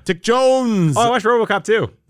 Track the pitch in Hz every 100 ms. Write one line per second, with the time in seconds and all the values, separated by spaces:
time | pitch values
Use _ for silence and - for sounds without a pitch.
0 | - 175 - 247 262 262 247 208 165 135
1 | 233 247 208 240 208 196 - 220 147 -